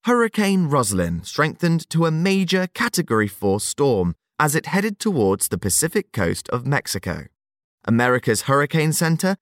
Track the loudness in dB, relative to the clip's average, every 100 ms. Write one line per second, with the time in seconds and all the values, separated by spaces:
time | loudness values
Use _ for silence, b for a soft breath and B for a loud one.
0 | 2 2 2 2 2 2 2 2 2 0
1 | 0 -2 -6 -2 -2 0 0 0 0 0
2 | 0 2 2 0 0 0 -2 -4 -2 -2
3 | 0 0 0 -2 0 0 -2 0 2 2
4 | 0 -4 _ -2 0 0 -2 -2 -2 -2
5 | -2 2 2 2 -2 -4 -2 -2 0 -2
6 | -4 -4 -2 -2 -6 -6 -2 -2 -2 -8
7 | -6 -8 -10 _ _ _ _ _ 0 2
8 | 4 2 0 -2 2 0 2 0 0 0
9 | 0 0 -2 -4